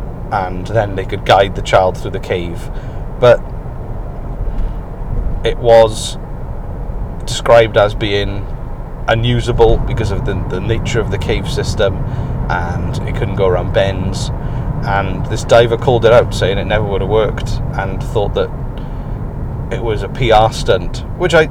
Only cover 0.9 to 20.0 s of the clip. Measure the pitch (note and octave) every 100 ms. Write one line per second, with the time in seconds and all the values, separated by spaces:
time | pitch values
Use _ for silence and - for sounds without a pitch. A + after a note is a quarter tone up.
0.9 | F#2+ F#2+ G2 - G2 G2+ G2 F#2+ G#2 F#2
1.9 | F2+ G#2 F2+ - F#2+ E2+ E2 - - -
2.9 | - - - B2 A2+ - - - - -
3.9 | - - - - - - - - - -
4.9 | - - - - - A2+ - A#2 A2+ A2+
5.9 | G#2+ - - - - - - - - -
6.9 | - - - - - - A#2 A2 A2 G#2
7.9 | - G#2+ G2+ G2+ G#2 - - - - -
8.9 | - - A2+ A#2+ A#2+ A#2+ A#2 A2+ A2+ -
9.9 | - G#2 G2 G2+ F#2 - F2+ A2 A2 -
10.9 | A#2 G2+ G2+ - G#2+ - - - - G2+
11.9 | - - - - - - F2 E2+ E2 E2+
12.9 | - G2+ G2 A2 F#2+ F#2+ F2+ F#2 A2 G2
13.9 | F#2+ F#2+ F#2 - - - - - - -
14.9 | G2 G2 G2 - G#2+ - A#2 A#2+ A2+ -
15.9 | A#2 A2 A#2+ A2+ G#2+ F#2+ G2 F#2 G#2+ G#2
16.9 | F#2+ F#2+ G#2+ G#2 - - - - - G2
17.9 | G2 - A2 G2+ G#2 F2+ - - - -
18.9 | - - - - - - - - A#2+ A#2
19.9 | G#2